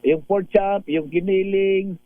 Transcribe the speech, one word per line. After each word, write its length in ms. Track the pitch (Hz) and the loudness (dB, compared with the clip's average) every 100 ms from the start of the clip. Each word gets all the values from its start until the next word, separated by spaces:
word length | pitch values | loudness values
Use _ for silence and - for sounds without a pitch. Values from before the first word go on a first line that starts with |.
Yung 160 | 135 160 - | 2 0 0
pork 240 | 202 185 | -2 2
chop, 320 | 208 196 202 196 | 2 2 -2 -2
yung 160 | 156 151 | -4 -2
giniling 880 | 165 185 190 190 196 196 190 196 175 | -4 0 0 0 0 2 0 -2 -8